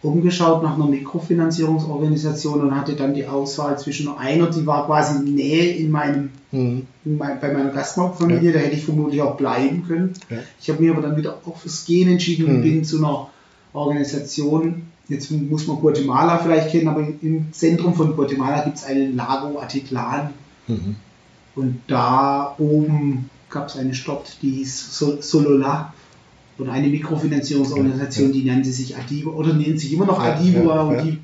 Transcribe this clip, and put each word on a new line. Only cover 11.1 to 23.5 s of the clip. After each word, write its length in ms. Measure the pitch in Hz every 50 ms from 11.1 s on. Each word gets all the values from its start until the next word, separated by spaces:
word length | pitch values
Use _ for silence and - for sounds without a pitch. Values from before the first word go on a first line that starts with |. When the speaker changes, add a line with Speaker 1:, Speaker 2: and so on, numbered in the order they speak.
| 151 156
Speaker 1:
wieder 200 | 151 - - - -
auch 140 | 170 160 -
fürs 260 | - 170 - - -
Gehen 260 | - 170 180 185 180
entschieden 360 | 180 170 - 170 175 156 160
und 120 | 151 131 123
Speaker 2:
Mhm. 40 | 117
Speaker 1:
bin 220 | 156 156 160 156
zu 140 | - - 156
einer 300 | 160 151 143 - - - - _ _ _ _ _ _ _ _
Organisation, 1080 | 143 147 143 147 147 139 - - 143 - - - - 147 143 156 160 165 170 170 - - - - _ _ _
jetzt 220 | 143 135 - -
muss 360 | 156 151 139 143 151 151 -
man 120 | - 147 123
Guatemala 580 | 151 156 139 135 139 139 123 135 156 170 170 170
vielleicht 320 | 170 165 165 160 156 156
kennen, 180 | - 170 160 156
aber 180 | 147 151 151 147 151 -
im 280 | - 156 160 160 156 - -
Zentrum 420 | - - 160 170 165 170 175 165
von 220 | - 156 147 -
Guatemala 460 | - 139 135 139 135 131 135 147 147 147
gibt's 200 | 151 139 - -
einen 320 | - 135 139 139 135 127
Lago 420 | 123 113 - 135 139 143 147 147 147
Atitlan. 720 | 139 123 - 139 135 - 131 123 117 120 131 143 147 151 139 - - - - _ _
Speaker 2:
Mhm. 300 | - 117 104 85 98 104 104 - - _ _ _ _ _ _ _ _ _
Speaker 1:
Und 240 | 139 135 127 123 123 - -
da 680 | 143 123 120 120 127 131 139 139 139 139 143 143 - -
oben 680 | 156 147 151 151 151 151 151 147 143 143 135 127 123 - _ - _
gab's 280 | _